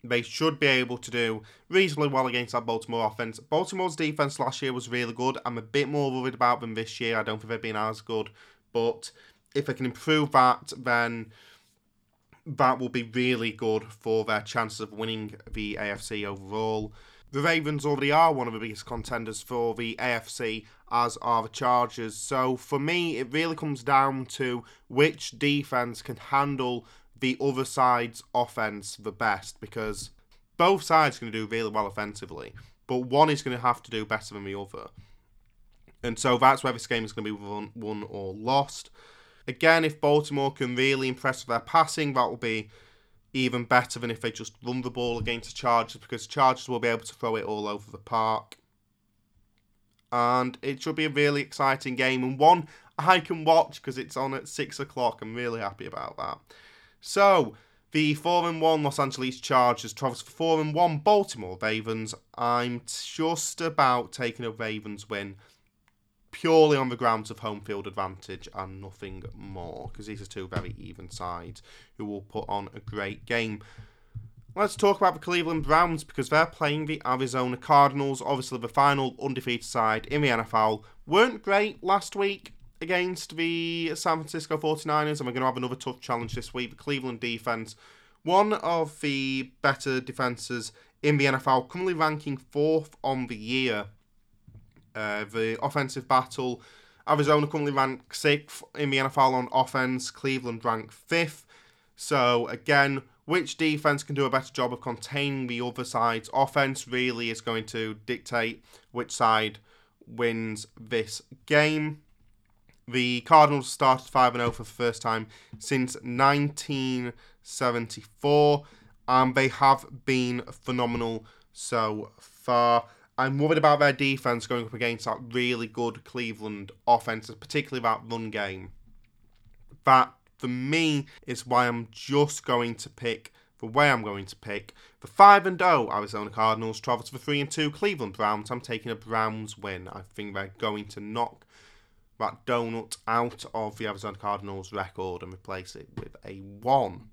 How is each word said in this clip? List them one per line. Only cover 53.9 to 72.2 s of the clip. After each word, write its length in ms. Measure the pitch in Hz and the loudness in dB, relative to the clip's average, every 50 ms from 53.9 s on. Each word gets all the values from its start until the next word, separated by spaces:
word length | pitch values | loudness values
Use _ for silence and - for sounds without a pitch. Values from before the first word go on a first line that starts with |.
| 123 | -8
it's 200 | 131 - - - | -8 -10 -8 -6
on 160 | 131 135 135 135 | -4 -4 -4 -4
at 160 | 131 - - | -6 -8 -10
six 280 | - - 139 117 - | -6 -6 -6 -6 -6
o'clock. 440 | - 139 - - 135 123 117 107 - | -10 -10 -8 -4 0 0 0 0 -2
I'm 140 | 117 110 113 | -12 -10 -8
really 260 | 120 123 120 113 113 | -6 -6 -6 -4 -4
happy 240 | 104 101 98 - 104 | -6 -6 -8 -8 -14
about 320 | - - - 64 - - | -12 -10 -10 -12 -12 -10
that. 220 | - - - - - _ _ - - - - - - _ _ _ _ - | -10 -8 -8 -10 -12 _ _ -20 -20 -20 -20 -20 -20 _ _ _ _ -14
So, 480 | - - 196 202 202 190 170 131 104 - - _ _ _ _ _ _ | -4 4 6 8 8 8 6 4 0 -4 -16 _ _ _ _ _ _
the 220 | - 156 156 151 147 | 0 2 2 2 0
four 340 | 147 - 175 175 175 170 | 0 0 2 2 4 2
and 140 | 170 165 160 | 2 0 2
one 200 | 160 160 160 156 | 4 4 4 4
Los 160 | 147 143 139 | 2 0 0
Angeles 440 | - 139 135 123 131 127 127 127 - | 0 -2 -2 -2 -4 -6 -6 -6 -8
Chargers 500 | - - 139 127 123 123 120 120 - 110 | -4 2 4 6 6 6 4 0 -6 -12
travels 300 | 98 - 135 131 120 - | -8 -4 -4 -4 -4 -6
for 100 | - - | -14 -18
four 300 | - - 165 165 160 156 | -6 -2 2 2 2 2
and 120 | 156 151 147 | 2 0 2
one 260 | 165 175 170 156 147 | 2 2 2 2 2
Baltimore 580 | 147 208 208 208 196 - - 120 98 90 92 90 | 4 6 6 6 4 0 -6 -10 -10 -10 -8 -4
Ravens. 540 | 107 107 110 110 107 113 113 110 110 104 - - _ _ - | -2 -2 -2 -2 -4 -4 -6 -6 -6 -8 -12 -16 _ _ -6
I'm 460 | - 120 120 120 120 120 123 120 120 - | -2 0 2 2 2 0 -2 -6 -8 -10
just 760 | - - - - - - - 160 160 170 165 - - - - | -10 -12 -10 -12 -12 -6 -2 -2 -2 0 -2 -4 -8 -6 -4
about 540 | 165 165 147 151 143 131 123 123 120 - - | -6 -2 2 4 4 4 4 2 0 -6 -6
taking 320 | - 127 117 113 - 120 | -6 -4 -4 -4 -6 -8
a 60 | 113 | -8
Ravens 580 | 110 113 113 110 110 107 104 107 104 101 101 - | -6 -6 -6 -6 -6 -6 -8 -10 -12 -12 -10 -8
win 260 | 107 101 101 101 98 98 _ _ _ _ _ _ _ _ _ _ _ _ _ _ _ _ _ _ | -8 -8 -8 -8 -12 -16 _ _ _ _ _ _ _ _ _ _ _ _ _ _ _ _ _ _
purely 460 | - - - 165 165 160 156 151 147 | -16 -4 2 6 8 8 8 8 6
on 100 | 135 131 | 2 2
the 80 | 123 123 | -2 -2
grounds 340 | 113 123 117 113 110 107 - | 0 2 2 2 2 -2 -10
of 100 | 110 - | -14 -8
home 200 | 117 110 104 101 | -8 -8 -8 -8
field 280 | 101 - 104 101 98 | -8 -8 -8 -6 -6
advantage 600 | 101 92 104 95 92 92 95 - - 95 90 - - - | -8 -6 -6 -6 -6 -6 -12 -14 -14 -14 -14 -14 -14 -12
and 260 | 95 95 95 92 95 | -12 -12 -10 -12 -16
nothing 460 | 98 95 95 _ 104 95 92 92 - - - | -16 -18 -16 _ -14 -14 -14 -14 -14 -16 -16
more, 540 | 107 101 98 95 92 87 82 - - - 107 | -16 -16 -14 -12 -12 -12 -12 -12 -12 -14 -14
'cause 160 | - - 104 | -14 -14 -14
these 160 | 104 107 107 | -12 -12 -14
are 40 | 101 | -14
two 220 | 92 - 104 92 | -14 -12 -12 -12
very 260 | 92 92 - 90 - 107 | -6 -8 -8 -6 -8 -12
even 340 | - - 90 87 87 87 90 | -14 -16 -18 -18 -18 -18 -18
sides 500 | - - 90 87 87 85 85 90 104 - _ - - - - _ _ | -12 -10 -10 -8 -8 -10 -12 -14 -18 -18 _ -20 -20 -20 -20 _ _
who 80 | - 107 | -12 -10
will 160 | 104 101 101 | -8 -8 -10